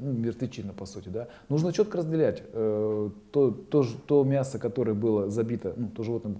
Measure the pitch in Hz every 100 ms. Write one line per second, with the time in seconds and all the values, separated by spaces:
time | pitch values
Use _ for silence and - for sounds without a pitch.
0 | 135 123 117 113 127 - 101 90 95 -
1 | 92 101 117 - - 147 170 170 214 175
2 | 160 160 135 - - 113 110 107 107 107
3 | 104 - - 147 135 107 - 151 127 113
4 | - 147 135 135 131 113 117 120 113 104
5 | 113 107 98 107 113 117 98 87 113 -
6 | 110 117 110